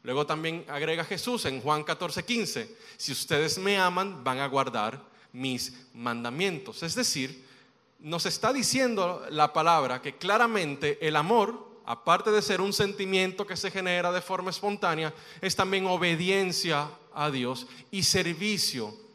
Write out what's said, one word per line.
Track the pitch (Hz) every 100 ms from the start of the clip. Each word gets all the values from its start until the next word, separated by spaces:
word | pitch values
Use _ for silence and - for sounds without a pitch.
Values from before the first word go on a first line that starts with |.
Luego | 113 131 151
también | 156 160 165 -
agrega | 143 156 165
Jesús | 160 196 - 240
en | 160 131
Juan | 127 151
catorce | 151 160 175 160
quince: | 175 240 175 127 107 - - -
"Si | -
ustedes | 131 - 151 156 160
me | 196 202
aman, | 180 175 196 170
van | 127 127
a | 139
guardar | 135 131 113 107 139 - - -
mis | 123 135 127 - - -
mandamientos". | 120 120 120 120 135 196 160 - -
Es | 165 226
decir, | 240 - 135 151 - - _ _ _ _
nos | 151 170 180
está | - 220
diciendo | 269 196 254 254 214 180 180 -
la | 151 151
palabra | 160 160 165 131 127
que | - -
claramente | 180 214 233 214 156 139 147 - 156
el |
amor, | 151 160 233 202 233 - -
aparte | - 117 - 185 220
de | 214
ser | 208 185
un | 196
sentimiento | 196 202 202 190 190 185 185 202
que | 180
se | 196
genera | 190 180 180 175
de | 180
forma | 180 185 185
espontánea, | 170 202 202 185 160 156 - - -
es | 190
también | 185 190 190 190
obediencia | 180 175 165 180 196 185 - 175 147 151 - -
a | 151 147
Dios | 135 123 127 - - -
y | 196
servicio | 165 185 175 160 208 202 - 127 107 107 -